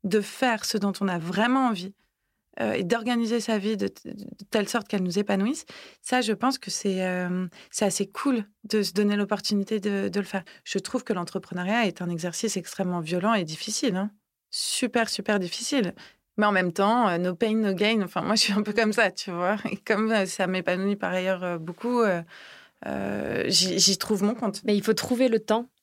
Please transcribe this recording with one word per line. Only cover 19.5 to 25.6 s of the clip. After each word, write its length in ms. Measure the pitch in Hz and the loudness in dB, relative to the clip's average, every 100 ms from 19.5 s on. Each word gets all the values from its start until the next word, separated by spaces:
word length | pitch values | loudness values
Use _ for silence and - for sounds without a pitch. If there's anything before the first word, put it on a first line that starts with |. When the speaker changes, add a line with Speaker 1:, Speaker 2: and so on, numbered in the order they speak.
| 208 - | 0 -4
Speaker 1:
Et 80 | 202 | -8
comme, 340 | - 208 220 | 0 0 2
euh, 140 | 220 190 | 2 0
ça 220 | - 185 | 0 0
m'épanouit 480 | 185 175 180 196 202 | 0 0 0 0 -2
par 160 | 180 | -2
ailleurs, 320 | 185 185 185 | 0 0 -2
euh, 140 | 180 170 | -2 -4
beaucoup, 420 | 160 175 240 247 | -8 -6 -2 2
euh, 220 | 220 175 165 - - - - _ - | 2 0 -4 -16 -20 -20 -20 _ -6
euh, 560 | - 196 202 - - - | -4 -4 -4 -4 -2 2
j'y, 280 | - 185 190 | 2 2 2
j'y 220 | 185 190 | 2 2
trouve 240 | - 208 | 0 0
mon 100 | 202 | 0
compte. 300 | 233 220 202 | 0 -4 -2
Speaker 2:
Mais 120 | - 208 | 0 2
il 80 | |
faut 120 | 202 214 | 2 0
trouver 320 | - 240 254 | 0 2 4
le 100 | 226 | 2
temps 320 | - 214 | 2 0